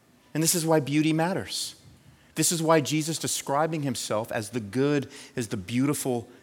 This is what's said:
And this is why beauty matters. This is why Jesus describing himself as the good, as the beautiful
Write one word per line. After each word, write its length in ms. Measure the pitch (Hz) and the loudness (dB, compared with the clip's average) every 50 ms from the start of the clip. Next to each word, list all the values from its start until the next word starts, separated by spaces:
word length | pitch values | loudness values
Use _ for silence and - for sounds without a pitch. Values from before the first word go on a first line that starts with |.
| _ _ _ _ _ - | _ _ _ _ _ -6
And 80 | - 147 | -2 0
this 140 | 165 160 - | 2 2 2
is 100 | 175 156 | 2 2
why 140 | 160 160 156 | 4 4 2
beauty 340 | 135 139 143 151 151 160 | 2 2 2 2 2 4
matters. 600 | 156 160 160 180 190 139 95 - - - - - - - - - - - - - - - - - - | 2 2 0 0 -2 -4 -6 -6 -6 -6 -6 -8 -10 -14 -20 -20 -20 -20 -20 -20 -20 -20 -20 -8 -2
This 160 | - 160 - | 0 0 2
is 100 | 180 160 | 2 2
why 180 | 165 156 165 160 | 4 6 6 6
Jesus 380 | 135 120 147 156 151 160 156 - | 4 2 0 0 0 -2 -4 -4
describing 640 | - 127 - - - - 139 143 160 160 165 156 | -4 -4 -4 -4 -2 -2 0 0 0 0 0 -2
himself 480 | 139 139 117 - - - 113 107 113 - | -2 -2 -4 -4 -4 -2 -2 -2 -2 -2
as 200 | 117 120 107 - | -4 -6 -4 -4
the 100 | - 123 | -6 -8
good, 480 | 107 98 98 127 139 143 147 143 123 - - - - - - | -6 -4 0 0 2 2 2 2 0 -4 -10 -16 -16 -10 -8
as 140 | 131 120 104 | -6 -6 -4
the 80 | - | -6
beautiful 720 | 95 90 95 117 123 135 147 147 - - 139 123 120 117 - - - | -6 -6 -2 0 0 2 2 0 0 -2 -2 -2 -2 -4 -8 -16 -18